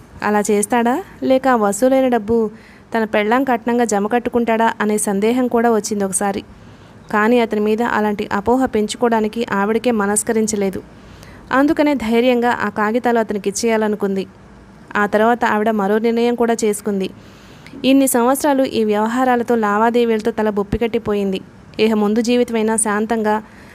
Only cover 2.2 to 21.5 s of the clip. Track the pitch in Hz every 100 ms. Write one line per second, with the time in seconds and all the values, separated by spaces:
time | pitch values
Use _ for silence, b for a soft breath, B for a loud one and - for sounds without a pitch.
2.2 | 202 233 220 220 B B B 226 214 214
3.2 | 208 240 269 233 226 240 233 208 208 240
4.2 | 240 240 233 220 226 - 214 214 214 196
5.2 | 214 247 247 233 233 220 220 208 196 185
6.2 | 202 196 - B B B B B - 214
7.2 | 214 247 226 214 208 214 240 - 208 208
8.2 | - 202 202 254 262 220 214 - 240 226
9.2 | 214 226 233 202 202 220 240 226 202 208
10.2 | - 226 220 208 196 180 - B B B
11.2 | B B B 254 285 320 294 285 214 233
12.2 | 254 240 240 - 208 208 214 233 240 233
13.2 | 220 208 196 196 233 226 214 208 202 190
14.2 | 190 - - - - - - - 208 208
15.2 | 220 240 233 214 214 220 196 214 233 226
16.2 | 240 240 233 233 220 208 - 202 185 B
17.2 | B B B B B B 254 269 262 254
18.2 | 233 277 311 269 269 226 220 208 214 240
19.2 | 262 247 233 240 214 202 233 240 233 220
20.2 | 220 220 214 208 202 214 233 226 220 208
21.2 | 196 190 -